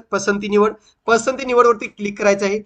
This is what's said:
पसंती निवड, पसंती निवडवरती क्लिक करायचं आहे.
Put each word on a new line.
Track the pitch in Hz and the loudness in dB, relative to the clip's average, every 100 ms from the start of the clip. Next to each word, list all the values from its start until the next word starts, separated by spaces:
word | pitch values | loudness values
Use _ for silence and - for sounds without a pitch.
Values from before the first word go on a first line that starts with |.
| - | -4
पसंती | 196 202 202 208 | -4 -2 -4 0
निवड, | 208 208 214 _ _ - | 2 2 -2 _ _ 0
पसंती | 226 269 254 262 | 0 0 -4 0
निवडवरती | 240 240 214 233 | 2 4 2 -4
क्लिक | - 202 202 | -8 -8 -2
करायचं | 208 196 196 | 0 2 0
आहे. | 208 | -4